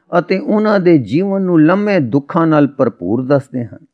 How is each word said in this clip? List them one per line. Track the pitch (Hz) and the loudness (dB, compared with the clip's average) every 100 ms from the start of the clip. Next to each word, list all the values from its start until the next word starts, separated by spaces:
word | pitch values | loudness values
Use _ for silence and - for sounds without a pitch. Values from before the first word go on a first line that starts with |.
| - 180 | -4 -2
ਅਤੇ | - 190 | 0 -2
ਉਹਨਾਂ | - 214 214 196 | 0 0 2 2
ਦੇ | 180 160 | 0 -2
ਜੀਵਨ | 104 135 196 196 | -4 -2 -2 -2
ਨੂੰ | 185 170 | 0 4
ਲੰਮੇ | 156 190 208 196 | 4 2 0 0
ਦੁੱਖਾਂ | 127 139 139 175 165 | 0 -2 -2 -2 2
ਨਾਲ | 151 143 | 2 0
ਭਰਪੂਰ | - 123 - 87 117 127 | 0 -2 -2 -4 -4 0
ਦੱਸਦੇ | 143 - 127 117 | -2 -2 -10 -10
ਹਨ। | - _ | -12 _